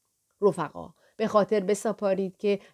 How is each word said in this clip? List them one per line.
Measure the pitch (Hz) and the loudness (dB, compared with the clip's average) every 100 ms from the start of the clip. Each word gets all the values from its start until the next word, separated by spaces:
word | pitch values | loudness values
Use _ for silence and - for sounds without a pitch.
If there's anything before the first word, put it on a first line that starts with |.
| _ _ _ _ | _ _ _ _
رفقا، | 202 180 147 87 82 - _ - | 0 2 -6 -8 -16 -18 _ -6
به | 220 | 2
خاطر | 214 185 214 | 2 4 0
بسپارید | 185 208 226 202 208 190 190 - | 0 -2 -2 -2 -2 0 -2 -4
که | 208 196 - | -2 -2 -6